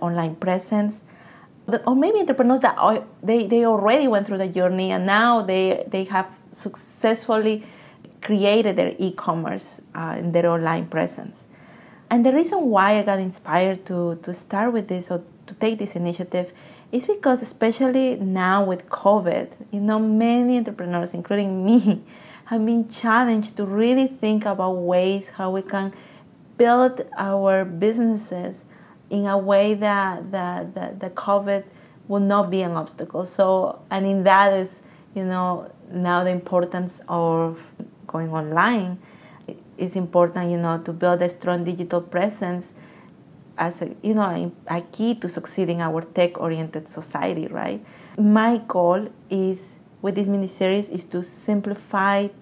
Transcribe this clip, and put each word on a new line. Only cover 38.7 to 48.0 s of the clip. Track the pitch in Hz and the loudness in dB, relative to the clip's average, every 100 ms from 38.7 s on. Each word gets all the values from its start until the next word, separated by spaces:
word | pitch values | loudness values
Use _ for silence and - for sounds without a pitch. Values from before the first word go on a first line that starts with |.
| 233 180 185 - - - - - - - - | 0 -4 -8 -16 -20 -20 -20 -20 -20 -20 -8
It's | 180 | -6
important, | 190 175 180 175 180 175 | -4 0 2 2 0 -2
you | 175 | -2
know, | 170 165 | -2 -2
to | 170 | -6
build | 165 180 175 | -2 0 2
a | 180 | 0
strong | 175 180 175 | -2 -4 -2
digital | 175 180 170 175 | -4 -6 -4 -4
presence | 170 175 202 208 180 180 - - - - - - - - - - | -4 -2 -2 -2 -6 -6 -10 -20 -20 -20 -20 -20 -20 -20 -14 -6
as | 170 170 | -4 -4
a, | 214 - | -10 -4
you | 208 | 0
know, | 214 | 2
a, | 196 170 175 - - 170 | 0 -2 -6 -8 -6 -6
a | |
key | 170 - 226 240 | -6 -4 -2 -2
to | 175 | -6
succeeding | - - - 180 170 | -10 -8 -4 -2 -2
our | 165 160 | -2 -4
tech-oriented | 165 190 175 175 170 160 160 156 156 | -2 0 0 0 -4 -4 -6 -10 -12
society, | - 160 143 180 165 - | -16 -10 -4 -4 -4 -6
right? | - - 214 - - | -6 -6 -8 -12 -20